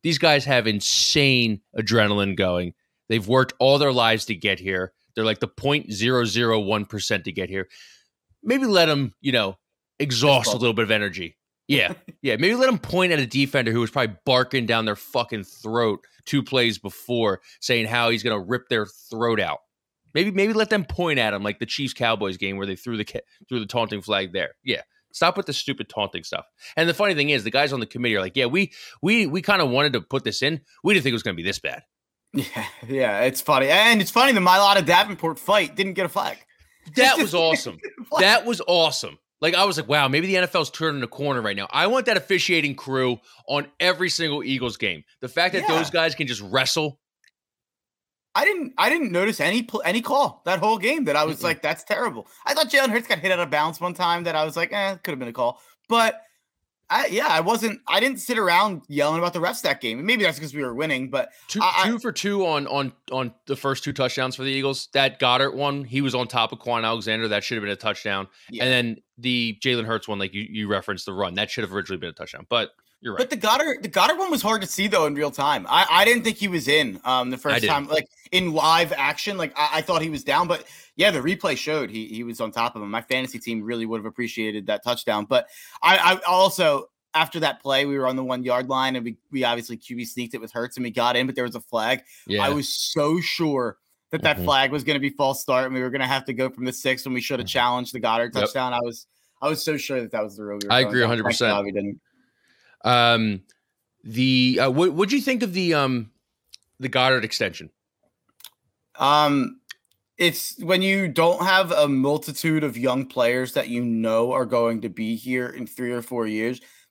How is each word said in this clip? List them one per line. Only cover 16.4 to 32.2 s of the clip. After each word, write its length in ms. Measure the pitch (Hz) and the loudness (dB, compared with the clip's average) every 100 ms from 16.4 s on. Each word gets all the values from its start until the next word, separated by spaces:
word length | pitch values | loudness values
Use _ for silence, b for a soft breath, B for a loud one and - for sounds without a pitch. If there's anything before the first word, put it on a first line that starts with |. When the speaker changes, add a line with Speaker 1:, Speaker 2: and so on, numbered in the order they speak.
Speaker 1:
plays 340 | 135 131 120 101 | 0 2 2 0
before, 640 | 98 - - 120 110 92 b b | -8 -14 -6 0 0 0 b b
saying 260 | - 120 107 | -2 0 0
how 240 | 120 117 | 2 2
he's 140 | 117 | 2
gonna 160 | 117 107 | 0 -2
rip 280 | 90 123 - | -2 -4 0
their 180 | 117 104 | -2 -2
throat 520 | - - 113 117 110 | -8 -12 -2 0 2
out. 220 | 87 69 _ _ _ _ _ | 0 -4 _ _ _ _ _
Maybe, 160 | 147 196 | -2 -2
maybe 240 | 190 202 | 0 0
let 160 | 220 220 | 2 0
them 140 | 214 156 | 0 -2
point 320 | - 175 139 | -2 0 2
at 160 | 110 | 0
him 80 | 101 | 0
like 160 | 101 104 | -4 -6
the 80 | 113 | -6
Chiefs-Cowboys 720 | - 135 - 117 110 101 92 | -6 -6 -2 0 0 -2 -4
game 180 | 98 98 | -6 -6
where 100 | 101 | -6
they 100 | 95 | -8
threw 200 | - 113 | -6 -6
the 80 | |
ca-, 160 | 104 113 - b - | -6 -8 -14 b -8
threw 140 | 123 | -6
the 60 | 104 | -4
taunting 340 | 123 110 104 | -2 -2 -4
flag 320 | 98 101 95 | -2 -2 -2
there. 200 | 92 78 - | -4 -6 -8
Yeah. 160 | 131 110 - _ _ | -6 -6 -6 _ _
Stop 240 | - 170 180 | 0 0 0
with 80 | |
the 80 | 190 | -4
stupid 380 | 139 - 135 107 | -6 -6 -8 -8
taunting 340 | - 101 87 | -4 -4 -6
stuff. 220 | 82 - - _ B - | -8 -10 -10 _ B -2
And 120 | 170 | 0
the 60 | |
funny 200 | 170 202 | 2 0
thing 140 | 160 143 | 2 2
is, 160 | 139 | 0
the 60 | 104 | 0
guys 240 | 123 143 | 0 0
on 40 | 131 | -2
the 80 | 110 | -6
committee 300 | 123 120 107 | -4 0 0
are 40 | |
like, 140 | 92 | -2
"Yeah, 120 | 131 120 | 0 0
we, 260 | 175 196 B B B | 2 -2 B B B
we, 240 | 175 226 175 | 0 2 2
we 160 | 151 | -2
kinda 240 | 190 196 143 | 0 2 2
wanted 260 | 123 147 | 2 2
to 80 | 123 | 0
put 240 | - 135 | -4 -4
this 180 | 117 101 | -4 -2
in. 200 | 135 160 b b | -2 -2 b b
We 120 | 165 | 2
didn't 100 | 202 | 2
think 80 | 135 | 2
it 20 | |
was 80 | 117 | -2
gonna 120 | 113 | -2
be 80 | 85 | -4
this 160 | 87 98 | -4 -4
bad." 240 | 71 - _ _ _ _ | -6 -10 _ _ _ _